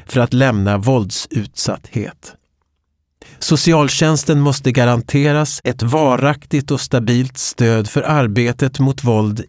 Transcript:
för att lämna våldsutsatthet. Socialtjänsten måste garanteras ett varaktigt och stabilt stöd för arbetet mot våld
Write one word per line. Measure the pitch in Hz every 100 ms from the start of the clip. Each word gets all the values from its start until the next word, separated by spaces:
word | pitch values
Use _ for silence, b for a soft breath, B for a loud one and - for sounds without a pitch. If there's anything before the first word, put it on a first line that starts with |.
| B
för | 127
att | 120
lämna | 127 135 107 98 101
våldsutsatthet. | 110 131 95 - - - 101 - - 95 - 117 98 - - - _ _ _ _ _ _ _ _ B B
Socialtjänsten | - 151 165 160 139 - 156 156 - 147
måste | 143 139 135
garanteras | 120 120 120 - 143 147 147 151 -
ett | - 123
varaktigt | 117 151 147 120 139 143 - 147 139
och | 139
stabilt | - 127 110 120 131 -
stöd | - - 117 113 107
för | -
arbetet | 139 151 120 104 120 117 135 -
mot | 135 131
våld | 123 110 107 107